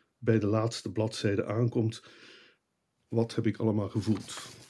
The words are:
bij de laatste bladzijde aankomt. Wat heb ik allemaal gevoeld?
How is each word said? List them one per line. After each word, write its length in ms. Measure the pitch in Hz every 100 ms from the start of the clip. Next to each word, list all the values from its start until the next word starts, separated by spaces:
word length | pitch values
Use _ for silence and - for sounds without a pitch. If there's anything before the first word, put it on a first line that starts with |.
| _ _
bij 200 | 117 113
de 80 | 101
laatste 460 | 110 113 - 110
bladzijde 520 | 98 110 - 107 101
aankomt. 580 | - 104 123 123 113 - - - - - - _ _ _ _ _ -
Wat 260 | 113 113
heb 120 | - 107
ik 100 | 101
allemaal 320 | 113 107 98
gevoeld? 460 | 110 95 98 - - - - -